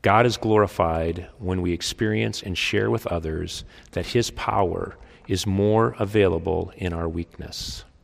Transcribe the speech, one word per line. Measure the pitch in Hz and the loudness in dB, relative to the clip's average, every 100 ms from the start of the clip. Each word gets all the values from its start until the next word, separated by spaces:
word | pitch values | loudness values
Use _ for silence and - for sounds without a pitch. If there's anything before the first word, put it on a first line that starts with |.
God | 107 107 | 6 6
is | 120 107 | 6 2
glorified | 110 107 101 - 85 80 82 82 90 - | 2 4 4 2 0 2 -2 -4 -10 -10
when | 95 92 | -4 -2
we | 90 | 0
experience | 85 - - 107 107 113 107 | -2 -4 -4 -2 0 -2 -4
and | 101 90 | -6 -4
share | - 104 107 | 0 0 0
with | 113 - | 0 -2
others | 85 80 80 82 - - - - | -4 -4 -4 -6 -10 -14 -20 -10
that | - 87 | -8 -2
his | 120 117 | 0 0
power | - - 107 92 85 - - - - - | -2 -2 0 0 0 -6 -10 -20 -20 -4
is | 95 - | -2 0
more | 95 104 110 113 - | 2 4 4 2 0
available | 101 107 98 85 85 85 87 - | 0 4 4 2 -2 -2 -4 -6
in | 92 | -4
our | 85 85 | -2 -4
weakness. | 82 85 - 78 - - - - _ | -4 -8 -10 -14 -12 -12 -12 -16 _